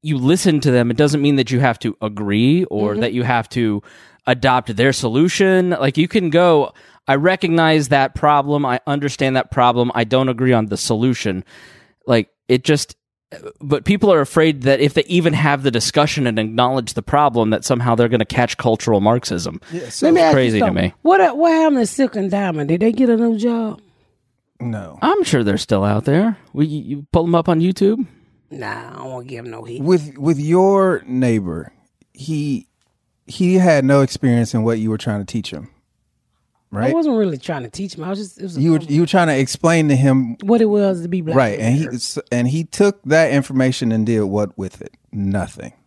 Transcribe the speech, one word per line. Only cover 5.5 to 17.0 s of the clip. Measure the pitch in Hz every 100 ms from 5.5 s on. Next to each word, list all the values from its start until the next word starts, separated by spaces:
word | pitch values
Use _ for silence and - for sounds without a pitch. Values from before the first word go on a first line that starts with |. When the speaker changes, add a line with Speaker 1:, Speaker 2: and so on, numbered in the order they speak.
| 185 180
Speaker 1:
Like, | 175 135 143
you | 170
can | 220 175
go, | 160 180 156 139 - - _ -
"I | 139
recognize | 170 185 175 165 160 156 135
that | 143 135 -
problem. | 151 147 139 147 139
I | 127 -
understand | 143 143 - 135 131
that | -
problem. | - 123 120 123
I | 120
don't | 110 127 131
agree | 120 127
on | 120 107
the | 101
solution." | - 110 127 120 107 92 - - - - _ _ -
Like, | 120 - _ -
it | 127
just, | 143 147 - - _ _ _ 85 - -
but | 147 147 -
people | 202 208
are | 170
afraid | 135 - 160 143
that | 127 139
if | 143 165
they | -
even | 175 165
have | 156 - 143
the | 135
discussion | 117 - 151 147 151 123
and | 110
acknowledge | 110 113 123 131 117
the | -